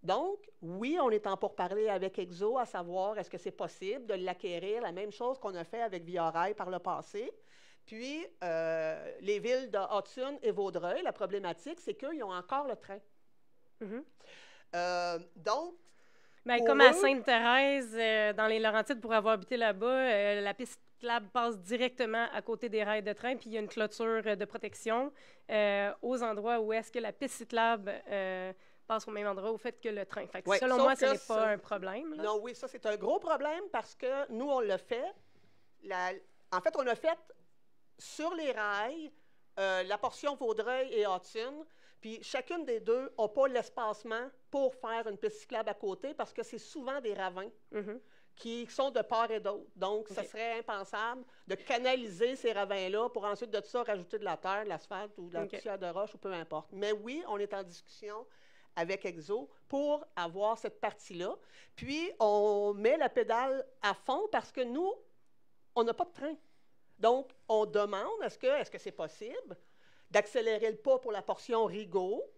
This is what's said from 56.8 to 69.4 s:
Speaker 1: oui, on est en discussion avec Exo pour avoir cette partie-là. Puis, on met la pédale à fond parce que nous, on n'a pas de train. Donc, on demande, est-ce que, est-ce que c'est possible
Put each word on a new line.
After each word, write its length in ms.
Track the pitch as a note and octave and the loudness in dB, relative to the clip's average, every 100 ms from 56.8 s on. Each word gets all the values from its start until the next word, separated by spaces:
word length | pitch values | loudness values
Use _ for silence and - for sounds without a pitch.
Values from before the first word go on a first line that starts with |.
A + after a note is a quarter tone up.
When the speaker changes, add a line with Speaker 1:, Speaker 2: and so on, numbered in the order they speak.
| G#3 | -2
Speaker 1:
oui, 300 | G#3+ G#3+ C#4+ - | -2 -4 -8 -4
on 100 | G3+ | -4
est 140 | G3+ | -4
en 80 | G3+ | -6
discussion 640 | F#3+ F3 - - G#3 G#3+ B3 - - - - | -8 -14 -20 -16 -12 -12 -14 -20 -20 -20 -14
avec 300 | - E3+ F#3+ | -4 -2 -2
Exo 460 | F#3+ E3+ D3+ G#3 C#4+ - - | -4 -8 -4 -4 -4 -16 -6
pour 360 | C#4 D4 D4 D4+ - | -2 2 0 -2 -6
avoir 400 | E3+ F3 G#3 A3+ | -4 0 0 0
cette 240 | A3 G#3+ | -4 -4
partie-là. 560 | G#3 G#3 - F3 F3+ F4+ - - - - | -6 -6 -14 -6 -6 -6 -12 -20 -20 -14
Puis, 340 | A#3 D4 E4+ - | -6 -4 -4 2
on 520 | A3 G#3 G#3 G3+ G#3 | 4 6 4 4 2
met 220 | G3+ A3 D#4 | 2 2 4
la 140 | C4+ | 4
pédale 560 | - A3 A3+ C4 C4+ C4 - | 2 2 2 2 -2 -4 -2
à 100 | G#3 | -2
fond 340 | G3 - C4+ G#4+ | 0 0 -2 0
parce 180 | C#4 - | -2 -2
que 120 | - | -4
nous, 300 | B3 B3+ F#4 A#4 - - - - - - - | -4 0 -2 -4 -10 -20 -20 -20 -20 -20 -6
on 100 | - | 2
n'a 80 | A#3 | 2
pas 120 | A3+ F4 | 2 -2
de 60 | |
train. 220 | - C#4 D#4 - - - - - - | -2 -8 -8 -14 -20 -20 -20 -20 2
Donc, 320 | A3 B3 C4+ - - | 4 4 0 -14 0
on 180 | A3 G#3+ | 2 4
demande, 560 | G#3 G#3 G3 B3+ A4 | 2 2 0 -2 -2
est-ce 140 | C4+ - | -4 0
que, 80 | B3+ | 2
est-ce 240 | C#4+ A3 | 2 0
que 80 | F3+ | -8
c'est 140 | - | -12
possible 640 | - D#3+ - G#3+ F#4 | -8 -8 -8 -10 -10